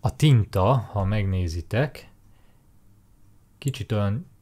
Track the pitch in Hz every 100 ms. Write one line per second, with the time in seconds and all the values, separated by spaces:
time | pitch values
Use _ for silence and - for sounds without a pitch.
0 | - - 151 127 98 98 95 120 101 101
1 | 98 107 98 92 87 85 - 110 143 -
2 | - - - - - - _ - - -
3 | _ _ - - _ _ 143 131 - 107
4 | 101 110 180 -